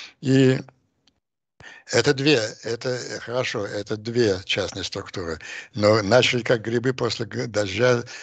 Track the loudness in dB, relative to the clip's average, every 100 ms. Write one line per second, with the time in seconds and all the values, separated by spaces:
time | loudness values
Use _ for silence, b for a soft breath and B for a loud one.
0 | B B 2 6 6 4 -4 -20 _ _
1 | _ _ _ _ _ _ B B B 0
2 | 2 2 2 2 0 -6 -8 -6 -4 -6
3 | -8 -12 -6 -4 -4 -4 -6 -6 -6 -8
4 | -4 2 2 2 -2 -4 -4 -6 -8 -8
5 | -10 -8 -8 -8 B B B 2 4 4
6 | 6 4 4 2 0 0 0 -2 -2 -2
7 | -2 -4 -8 -8 -6 -2 -2 2 2 2
8 | -2 B